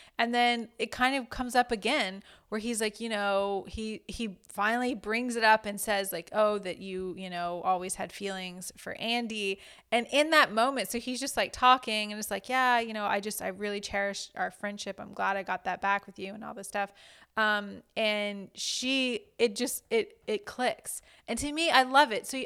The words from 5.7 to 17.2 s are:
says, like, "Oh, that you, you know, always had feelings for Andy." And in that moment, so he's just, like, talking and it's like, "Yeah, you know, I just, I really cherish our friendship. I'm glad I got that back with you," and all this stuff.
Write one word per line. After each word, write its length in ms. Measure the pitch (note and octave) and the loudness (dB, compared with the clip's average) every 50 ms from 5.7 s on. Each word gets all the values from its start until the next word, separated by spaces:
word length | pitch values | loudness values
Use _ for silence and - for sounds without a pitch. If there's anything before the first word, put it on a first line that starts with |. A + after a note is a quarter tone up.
| G3+ G3 | -4 -4
says, 320 | - A3+ G#3 G3 G3 G3 - | -2 0 0 0 0 -2 -4
like, 160 | E3+ E3+ - | -8 -8 -2
"Oh, 260 | - G#3 G#3+ G#3 G#3 G3+ | 2 4 4 4 4 0
that 180 | F#3+ F#3 E3+ - | -2 -4 -6 -6
you, 380 | F#3+ F#3+ F#3 F#3 F#3 F#3 E3+ - | -8 -8 -6 -6 -6 -6 -6 -8
you 120 | F#3+ F#3 | -8 -8
know, 320 | F3 F3 F3 F3 F3 F3 - | -6 -4 -4 -4 -4 -2 0
always 300 | F#3 F#3 F3 F#3 F#3+ - | 0 0 0 0 -4 -6
had 180 | - F#3 F3 - | -6 -6 -8 -8
feelings 580 | - G3+ G3 F#3+ F#3+ F#3 F#3 F3 F#3 F3+ - - - | -8 -6 -6 -6 -6 -8 -10 -10 -10 -12 -14 -14 -12
for 160 | - - - | -12 -12 -10
Andy." 680 | - - A3+ A#3 A#3+ A#3+ G#3+ A3 G#3+ G3+ G3 F#3+ F#3+ - - - - - _ | -6 -2 -2 0 0 -2 -2 -4 -4 -4 -4 -4 -6 -8 -18 -20 -20 -6 _
And 160 | - A#3+ A#3 A#3 B3+ | 0 0 0 2 2
in 160 | C#4 D4 D#4+ | 2 4 6
that 240 | D#4+ D#4 C#4 - G#3+ | 6 6 6 6 4
moment, 360 | A3 A#3 C4+ C#4 B3+ F#3+ - | 2 2 2 2 0 -2 -2
so 100 | - A#3 | -4 -6
he's 200 | A3+ B3+ B3+ A#3 | -4 -4 -4 -4
just, 160 | C4 C#4 - | -4 -2 0
like, 160 | A#3 G3+ - | 0 -2 -2
talking 600 | - - B3+ B3+ B3+ C4 - A#3+ G#3+ G#3+ G#3 G#3 G#3 | 0 4 6 6 6 6 4 -2 -2 -2 -2 -4 -6
and 60 | G#3+ | -8
it's 120 | G#3 - | -6 -4
like, 160 | G#3 G3 - - | -4 -6 -4 -2
"Yeah, 320 | B3+ C4 B3+ B3+ B3 A#3 | 0 2 4 6 4 4
you 140 | A#3 A3+ A3 | 2 0 -4
know, 120 | G#3+ G#3 | -4 -2
I 140 | G3 G3 G3+ | 0 0 0
just, 220 | G3 G#3+ G3+ - | -2 -4 -6 -6
I 60 | - F#3+ | -6 -6
really 320 | F#3 F#3+ G#3 G#3 G3+ G#3 | -6 -4 -6 -6 -4 -6
cherish 480 | G3+ - - G3+ G3+ G3+ G2 - - - - | -6 -4 -4 -2 -2 -2 -4 -6 -10 -10 -6
our 160 | - F#3 F#2 | -6 -6 -6
friendship. 500 | - - - G3+ G#3 G3+ - G3+ F#3+ - | -4 -6 -8 -8 -8 -8 -8 -10 -10 -10
I'm 120 | G3 G3 G3+ | -12 -12 -6
glad 220 | - F#3+ F#3+ G3 | -2 -2 0 0
I 80 | G3 F#3 | -2 -2
got 220 | F#3+ F#3 F3+ - | -4 -6 -4 -4
that 160 | F#3 F3+ F#3 | -4 -4 -2
back 240 | - G3 G3+ G3+ - | 0 0 0 0 -2
with 120 | - F#3 - | -8 -12 -12
you," 160 | F#3 F#3+ G#3 | -12 -12 -12
and 120 | G#3+ A3 | -12 -12
all 80 | G#3+ A3+ | -12 -12
this 160 | G3 G3 - | -12 -12 -8
stuff. 240 | - G3+ G3+ G3 - - - - - - | -4 -4 -4 -4 -8 -16 -20 -20 -20 -20